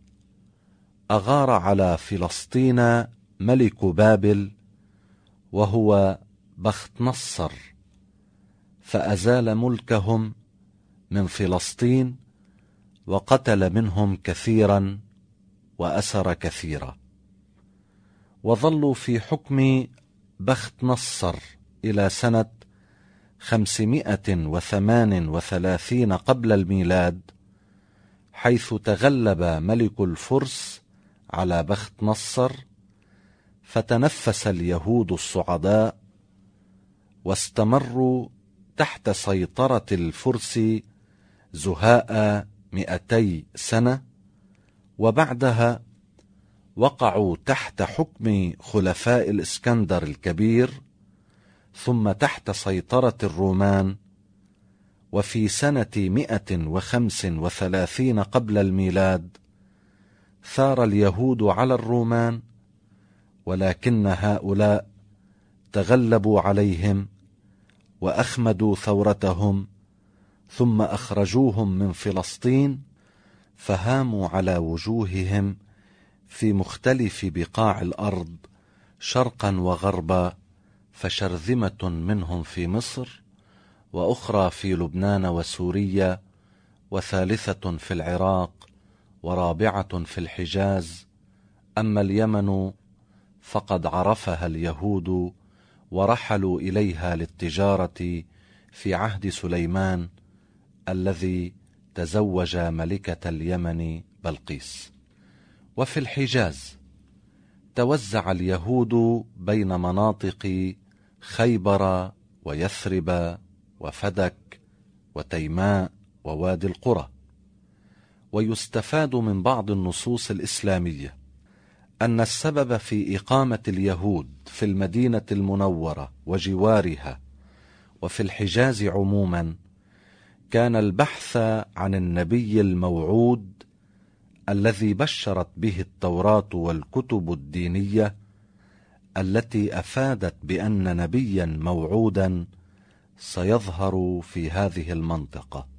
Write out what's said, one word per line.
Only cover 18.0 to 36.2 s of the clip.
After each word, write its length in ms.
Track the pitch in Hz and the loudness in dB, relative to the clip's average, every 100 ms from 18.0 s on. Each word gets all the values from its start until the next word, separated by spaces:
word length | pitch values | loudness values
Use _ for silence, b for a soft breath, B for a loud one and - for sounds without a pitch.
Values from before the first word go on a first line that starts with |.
| b b b b | b b b b
وظلوا 500 | 110 113 147 156 147 | 0 4 4 4 2
في 260 | 127 - 117 | 0 0 -2
حكم 680 | - 156 - 139 135 131 123 - _ _ _ - | 0 -4 0 2 4 4 0 -12 _ _ _ -6
بخت 440 | 98 131 - - | -2 -2 -4 -4
نصر 520 | 127 123 - - 90 82 - - - _ 110 | -2 0 -2 -4 -4 -4 -10 -20 -20 _ -2
إلى 240 | 101 98 | 2 2
سنة 360 | - 120 113 110 - - b b b b b b b | 2 2 2 0 -6 -20 b b b b b b b
خمسمائة 960 | - 117 104 - 110 143 - 98 - 92 | -2 0 0 0 0 0 0 -4 -2 -2
وثمان 920 | 78 82 - 101 101 120 110 95 80 | 0 -4 -2 0 4 4 4 2 0
وثلاثين 880 | 80 - 92 92 90 - 123 117 | -2 -4 -2 0 -2 -2 0 2
قبل 380 | 92 - 131 117 | 0 0 0 4
الميلاد، 680 | 104 90 95 87 92 87 87 - _ _ b b b b b b b b | 2 4 0 2 4 2 -2 -10 _ _ b b b b b b b b
حيث 400 | - 123 120 - | -2 2 2 0
تغلب 680 | 107 110 101 131 139 110 90 | -4 0 2 4 4 2 2
ملك 560 | 87 80 82 117 110 - | 0 0 0 2 0 0
الفرس 840 | 95 82 - 135 139 - - - _ b b b - | -2 -2 -2 -2 0 -6 -12 -16 _ b b b -10
على 340 | - 90 87 | -4 0 0
بخت 400 | 82 101 104 - | 0 -4 -6 -4
نصر، 480 | 107 110 - - 127 131 - _ _ b b b b b b b | -2 -2 -4 -2 -2 -2 -14 _ _ b b b b b b b
فتنفس 880 | - - - 117 143 - - 104 110 | -6 -4 0 2 2 0 -2 0 -2
اليهود 640 | 92 87 87 85 120 98 | 0 0 -2 2 2 2
الصعداء، 880 | 87 - 92 85 87 90 107 110 - _ _ | -2 -4 -4 -2 0 2 4 2 -2 _ _